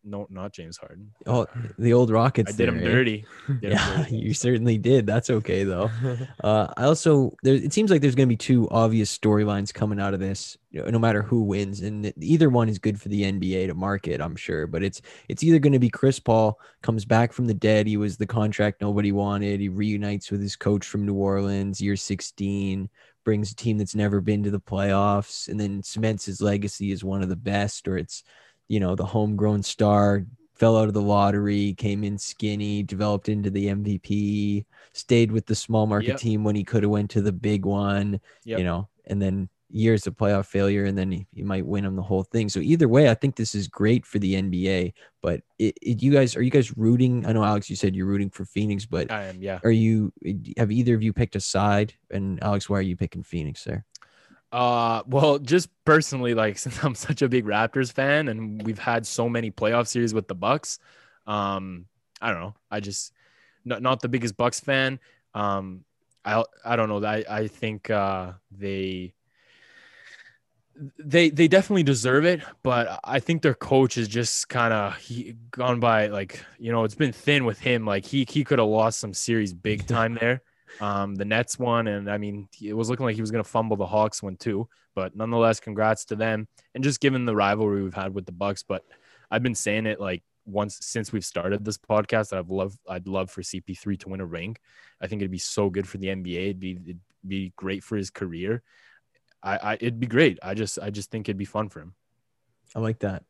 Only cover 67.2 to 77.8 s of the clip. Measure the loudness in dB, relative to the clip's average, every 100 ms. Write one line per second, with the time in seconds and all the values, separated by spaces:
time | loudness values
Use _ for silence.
67.2 | -4 -6 -6 -6 -8 -8 -4 -2 0 -2
68.2 | -6 -14 _ -12 -8 -6 -6 -8 -12 _
69.2 | _ _ _ _ _ -20 -20 _ -20 -20
70.2 | -20 _ _ _ _ _ -18 _ 0 4
71.2 | 4 6 6 6 4 2 4 2 4 4
72.2 | 4 0 -4 -6 0 0 0 -4 -4 -4
73.2 | 0 0 2 0 2 4 4 2 -4 -2
74.2 | -2 -4 -4 0 0 0 -2 -8 -12 -12
75.2 | -12 -16 -18 -6 -2 2 2 4 2 -2
76.2 | -8 -12 -20 _ -4 0 0 0 -2 -2
77.2 | 2 2 2 -2 0 0